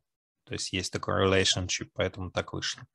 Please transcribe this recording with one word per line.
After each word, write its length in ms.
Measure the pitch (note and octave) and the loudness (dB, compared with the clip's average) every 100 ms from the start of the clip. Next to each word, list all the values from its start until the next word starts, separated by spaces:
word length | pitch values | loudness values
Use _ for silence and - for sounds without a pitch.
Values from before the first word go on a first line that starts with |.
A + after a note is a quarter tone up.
| _ _ _ _ | _ _ _ _
То 80 | - | -10
есть 180 | G#2 - | -6 -4
есть 200 | F#2 F#2 | -4 -2
такой 320 | - - F#2+ | -4 0 4
relationship, 680 | G2 F#2+ F#2+ - F#2 - - | 6 6 4 2 0 -4 -6
поэтому 380 | - F#2 G2 F#2 | -2 -2 -2 -6
так 220 | - - | -4 -4
вышло. 320 | F#2+ - - - | -4 -6 -8 -14